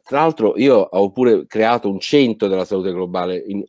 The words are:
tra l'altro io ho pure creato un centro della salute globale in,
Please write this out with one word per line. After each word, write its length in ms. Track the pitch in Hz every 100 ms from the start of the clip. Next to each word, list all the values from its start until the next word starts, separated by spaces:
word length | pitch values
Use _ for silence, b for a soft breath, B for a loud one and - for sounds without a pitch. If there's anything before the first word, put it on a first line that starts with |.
tra 160 | - 139
l'altro 380 | 160 156 107 -
io 200 | 135 117
ho 340 | 92 95 98
pure 340 | 104 123 101 -
creato 440 | 107 113 120 107
un 100 | 95
centro 480 | - 147 127 107 101
della 180 | 95 90
salute 260 | 95 92
globale 460 | 90 90 90 90 90
in, 260 | - 101